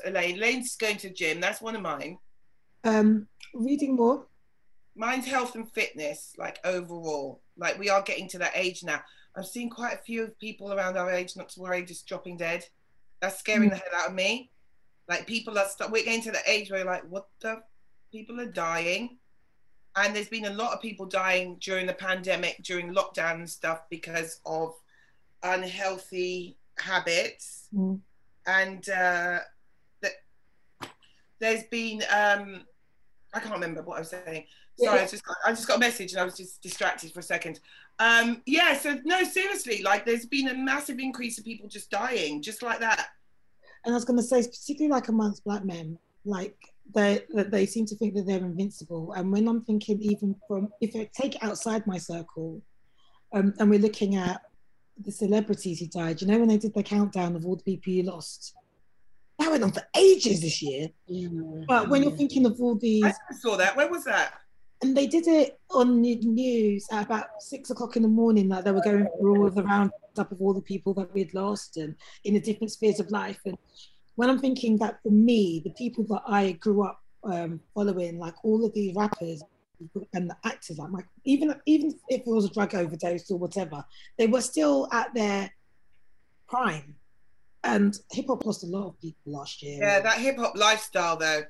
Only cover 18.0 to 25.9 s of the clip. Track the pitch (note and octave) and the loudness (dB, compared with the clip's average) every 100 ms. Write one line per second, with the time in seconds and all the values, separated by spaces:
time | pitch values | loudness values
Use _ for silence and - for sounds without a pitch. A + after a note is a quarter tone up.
18 | - A3 A3 A#3+ A#3 F3+ E3 E3 E3+ F#3+ | -20 -18 -14 -12 -8 -6 -4 -2 -2 -2
19 | A#3+ - _ _ _ _ _ - - F#3+ | -6 -14 _ _ _ _ _ -20 -6 0
20 | G3+ G#3 G#3 A3+ G#3 G3+ A#3+ - A3+ G3 | 0 -2 -6 -6 -6 -4 -4 -4 -8 -12
21 | F#3+ F#3+ F#3 F#3 F3+ F3 - F#3 F#3 F#3 | -6 -2 0 0 -2 -10 -6 -4 -4 -6
22 | F#3+ F#3 F#3 F3 F3 - - F3+ F3 F#3+ | -4 -4 -2 -2 -2 -6 -8 -8 -4 -2
23 | G3 - E3 E3 E3+ - E3 E3 - E3 | -2 -2 -4 -4 -10 -8 -6 -6 -8 -14
24 | E3 E3 D#3+ - D#3+ D#3+ E3 - _ _ | -8 -6 -6 -10 -8 -6 -6 -8 _ _
25 | _ _ _ - F3+ F#3 F#3 F#3 G3 | _ _ _ -8 -2 -2 -4 -4 -4